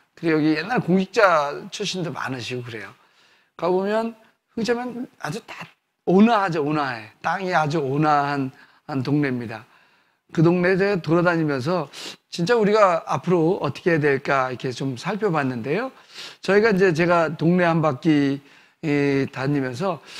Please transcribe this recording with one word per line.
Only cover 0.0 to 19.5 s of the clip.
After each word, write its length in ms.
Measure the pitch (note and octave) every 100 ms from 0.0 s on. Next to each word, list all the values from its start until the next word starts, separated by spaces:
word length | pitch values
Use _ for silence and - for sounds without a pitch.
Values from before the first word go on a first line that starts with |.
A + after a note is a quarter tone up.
| _ -
그리고 220 | E3 D#3
여기 180 | D#3 D#3
옛날 240 | F3+ A#3+
공직자 880 | E3+ F#3+ F#3+ A#3+ G3 D#3+ C#3+ D3 G3+
출신도 420 | - F#3+ F#3 D#3+
많으시고 520 | B2 B2 C3 A2+ B2+
그래요. 260 | A#2+ A2 G2 - _ _ _ _ _ -
가보면 580 | E3+ F#3 G3 A3 A3+ A3+ _ _ _ -
흥천면 520 | A3+ A#3+ B3 A#3+ - -
아주 220 | - G#3+ -
다 220 | - - _ _ _ -
온화하죠, 580 | F#3 A3+ A3 G3 D#3+
온화해. 480 | D3 D3+ C3+ A#2 G#2+ -
땅이 320 | E3 F#3 F#3
아주 260 | E3+ D3+ D#3+
온화한, 720 | C3+ C#3+ D#3 D3 C#3+ C#3+ C3 - - _ -
한 160 | C#3
동네입니다. 640 | B2+ D3 C#3+ B2 A2+ A2 - _ _ _ _ _ _
그 100 | E3+
동네에 340 | E3 F3+ F3+ F#3
제가 240 | G3 G3
돌아다니면서 880 | D3+ E3+ F3 E3 D#3 C3+ C#3 F3+ C#3 - - - -
진짜 260 | - E3+ A#3+
우리가 480 | G#3 G#3+ F#3+ E3+ -
앞으로 520 | D3+ E3+ F3+ D#3+ G3+
어떻게 300 | D3 - F3
해야 80 | D#3+
될까 500 | D3 C3+ - C#3 B2+
이렇게 220 | B2 C3
좀 260 | B2+ C3+ A#2+
살펴봤는데요. 920 | E3 G3+ G#3 D#3 C3 A#2+ A#2+ F#3 C4 - - - - -
저희가 300 | - G3+ A3+
이제 220 | F#3 F#3+
제가 440 | D#3 F3 F3 D#3 D#3+
동네 260 | E3+ F3+
한 180 | F3 E3
바퀴, 600 | D3+ C3 E3 D3 C#3 C#3 - - _ -
이, 460 | D#3 D3 C#3+ C#3 C3+
다니면서 720 | C3 C3+